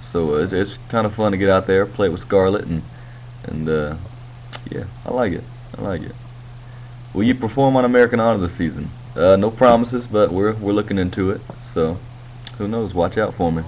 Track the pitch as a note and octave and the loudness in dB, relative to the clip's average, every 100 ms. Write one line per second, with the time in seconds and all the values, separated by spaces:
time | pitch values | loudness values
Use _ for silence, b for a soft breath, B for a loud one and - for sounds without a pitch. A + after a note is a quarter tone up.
0 | - F2 D#2+ D2+ D#2+ F#2 G2+ - - A#2 | -4 -2 2 2 2 0 -2 -6 -4 0
1 | G#2+ G#2+ G#2+ F#2+ G2 F#2+ F#2+ F#2+ G#2 - | 0 0 0 2 4 4 4 2 2 0
2 | G2 D#2+ - G2 F#2+ G2+ - E2 - B | 0 0 2 4 4 2 -2 -4 -4 B
3 | B B B - - D#2 D#2 D#2 D2+ D#2+ | B B B -14 -10 -6 0 0 -2 -6
4 | F2 - - - - - - - F#2 - | -12 -14 -18 -18 -16 -16 -10 -10 -10 -12
5 | - B2+ A#2 E2 - - - - G#2 F2+ | -6 -2 0 -2 -8 -18 -16 -8 -6 -6
6 | - - - - - - B B B B | -8 -12 -16 -18 -18 -18 B B B B
7 | - - A2+ C3 A2+ C3+ C3+ C3 B2 B2 | -10 0 0 2 -2 2 4 4 6 6
8 | A#2+ A#2+ A2+ G#2+ F2 - E2 C#2 D2+ - | 6 6 2 2 0 -2 -4 -4 -10 -12
9 | - - F2 G2 G#2 A2+ B2+ A#2 A#2 B2 | -12 2 6 6 4 4 6 6 4 -4
10 | A#2+ G#2+ G2+ F2+ G#2 A2 G2+ G#2 G#2 G2 | 0 2 4 4 0 0 0 0 0 0
11 | F#2 F2+ F#2+ - - - - - D#2+ - | -2 0 0 -2 -8 -16 -8 -2 -2 -2
12 | - - - - - - G2+ A2+ G#2+ F2 | -10 -18 -18 -14 -14 -8 -4 -2 -4 0
13 | E2+ - G#2 - F2 E2 | 0 0 -2 0 0 0